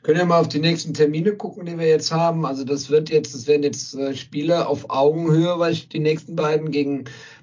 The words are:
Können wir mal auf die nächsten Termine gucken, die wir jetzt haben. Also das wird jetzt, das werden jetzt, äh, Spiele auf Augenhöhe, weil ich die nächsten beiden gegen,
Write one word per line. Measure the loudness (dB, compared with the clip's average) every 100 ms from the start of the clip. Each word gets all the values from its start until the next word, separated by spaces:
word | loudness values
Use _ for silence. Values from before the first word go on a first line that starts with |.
Können | 2 2
wir | 4
mal | 2
auf | 2
die | 0
nächsten | 0 -2 -4
Termine | 2 2 4 -2
gucken, | -2 -8 -10 -10
die | -2
wir | 2
jetzt | 2 2
haben. | 0 0 0 -4
Also | -4
das | -4 -4 0
wird | 0 2
jetzt, | 0 0
das | -8 0
werden | 2
jetzt, | 2 -4 -10 -6
äh, | -6
Spiele | -6 -8 -4 0 0 0
auf | -4 -4
Augenhöhe, | 2 2 2 2 4 4 2
weil | 0
ich | -2 -4
die | -2
nächsten | 0 0 -4 -2
beiden | 0 0 0
gegen, | -2 -2 -4 -8 -16 -20 -20